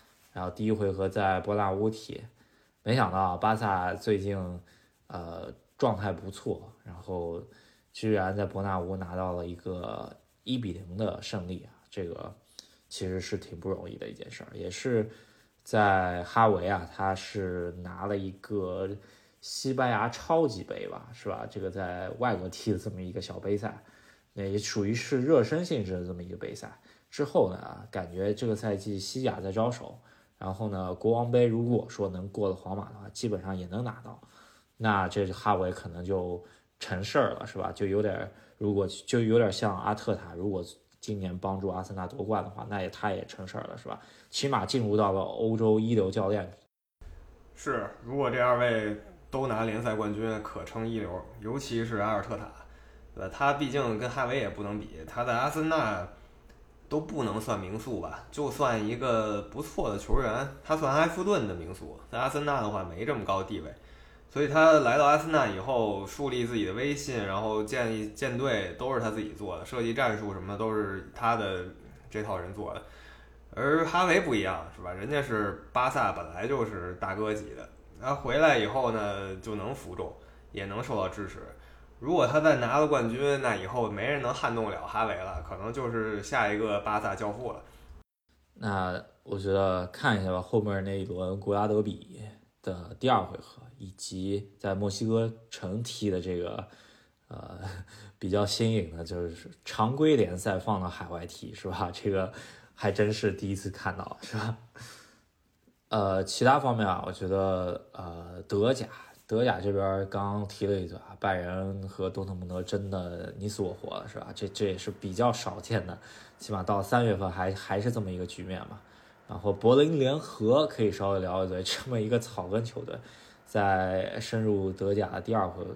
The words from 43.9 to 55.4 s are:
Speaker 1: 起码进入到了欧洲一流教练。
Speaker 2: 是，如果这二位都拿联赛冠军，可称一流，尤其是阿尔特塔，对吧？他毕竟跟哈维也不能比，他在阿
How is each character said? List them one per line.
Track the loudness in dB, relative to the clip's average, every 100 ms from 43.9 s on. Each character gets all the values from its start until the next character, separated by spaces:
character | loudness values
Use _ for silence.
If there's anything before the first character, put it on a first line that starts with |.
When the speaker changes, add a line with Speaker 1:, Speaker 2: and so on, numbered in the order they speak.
| -12 -14 -20 -10
Speaker 1:
起 | -2 0
码 | 2 2
进 | 2
入 | 4 4
到 | 4
了 | 2
欧 | 0 0 0 4
洲 | 6 6
一 | 6
流 | 4 4
教 | 2 2
练。 | 0 -2 -10 _ _ _ _ -18 -18 -20 -20 -20
Speaker 2:
是， | -8 -2 -2 -2 -8
如 | -6 0
果 | 2
这 | 4
二 | 6 6
位 | 6 4 0 -4 -8 -20 -6
都 | -2 0
拿 | 2
联 | 0 0
赛 | 0
冠 | 0 0
军， | 0 -2 -2
可 | -6 -8
称 | -8 -6 -4
一 | -2
流， | -4 -6 -10 -10
尤 | -6 -6
其 | -2 -2
是 | 0 0
阿 | 0
尔 | 0
特 | -2 -6
塔， | -8 -14 -20 -20 -20 -20 -18
对 | -10
吧？ | -10
他 | 2 2
毕 | 4 0
竟 | 0 0 0
跟 | -2
哈 | -2
维 | 0 0
也 | -2
不 | -4
能 | -4 -6
比， | -8 -12 -8
他 | -4
在 | 0
阿 | 2